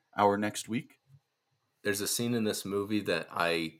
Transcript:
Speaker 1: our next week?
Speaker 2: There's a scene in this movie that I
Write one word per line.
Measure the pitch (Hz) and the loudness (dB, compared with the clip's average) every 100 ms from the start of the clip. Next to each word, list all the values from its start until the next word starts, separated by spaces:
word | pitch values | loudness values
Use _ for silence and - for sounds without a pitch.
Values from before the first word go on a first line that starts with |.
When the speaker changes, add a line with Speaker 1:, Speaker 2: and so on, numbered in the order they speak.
| _ - | _ 4
Speaker 1:
our | 104 101 | 4 4
next | 104 - - | 0 -4 -4
week? | 120 - _ _ - _ _ _ _ _ _ | -6 -6 _ _ -20 _ _ _ _ _ _
Speaker 2:
There's | 104 101 | -4 -2
a | 98 | -2
scene | - 120 | -2 0
in | 120 107 | 0 0
this | 101 95 | -2 -2
movie | 101 101 104 | -2 0 -2
that | 95 82 80 | 0 -2 -2
I | - 85 85 80 - | 0 2 2 -2 -8